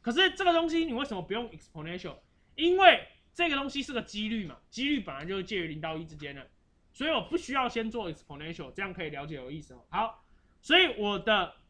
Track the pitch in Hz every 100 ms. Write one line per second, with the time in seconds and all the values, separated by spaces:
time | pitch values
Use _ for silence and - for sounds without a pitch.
0 | 233 254 370 370 370 330 330 330 320 233
1 | 277 196 160 214 233 156 - 156 160 180
2 | 175 127 _ _ _ - 330 370 370 240
3 | - _ _ - 339 277 277 277 285 247
4 | - 208 214 226 175 120 _ - 277 285
5 | 185 139 160 196 185 202 165 151 160 160
6 | 165 151 147 139 127 _ _ _ _ -
7 | 294 294 - 339 - 269 240 233 220 233
8 | 185 151 - 143 156 170 135 156 196 185
9 | 160 143 151 147 127 156 - 127 _ 185
10 | 226 - _ _ _ _ - 339 349 220
11 | 208 202 220 208 170 - _